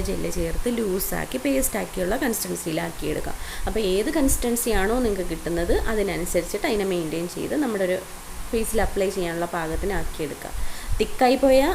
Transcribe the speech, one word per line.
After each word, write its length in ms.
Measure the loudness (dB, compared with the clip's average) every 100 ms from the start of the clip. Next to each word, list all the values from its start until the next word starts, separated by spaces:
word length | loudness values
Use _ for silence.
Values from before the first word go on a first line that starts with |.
| 0
ജെല്ല് 220 | -2 -2
ചേർത്ത് 360 | -2 0 0 0 0
ലൂസാക്കി 600 | 0 0 -2 -4 -4 -2
പേസ്റ്റാക്കിയുള്ള 720 | 0 2 0 -2 -4 -4 -2 0
കൺസിസ്റ്റൻസിയിലാക്കിയെടുക്കാം. 1120 | 0 -2 -4 -4 -4 -4 -4 -4 -4 -2 -4 -6 -6 -4 -2
അപ്പോൾ 140 | 0 0
ഏത് 180 | 0 0 2
കൺസിസ്റ്റൻസി 560 | 2 2 0 0 2 2
ആണോ 160 | 2 2
നിങ്ങൾക്ക് 220 | 0 0 -4
കിട്ടുന്നത് 420 | -4 -2 -2 2 2 2
അതിനനുസരിച്ചിട്ട് 760 | 0 0 -2 0 0 -2 -4 0
അതിനെ 160 | 0 0
മെയിൻറ്റെയിൻ 360 | 0 -2 -4 -4 -6
ചെയ്ത് 180 | -4 0
നമ്മുടെ 240 | 0 0 0
ഒരു 80 | 0 -4 -12 -12 -8 -2
ഫേസിൽ 320 | -2 0 2 0
അപ്ലൈ 220 | 2 0 0
ചെയ്യാനുള്ള 320 | -2 -2 -2
പാകത്തിന് 400 | -2 -2 -2 0 0
ആക്കിയെടുക്കുക. 520 | -2 -2 -6 -6 -8 -2 0 0 0 2
തിക്കായി 400 | 2 4 6 6
പോയാൽ 280 | 8 8 6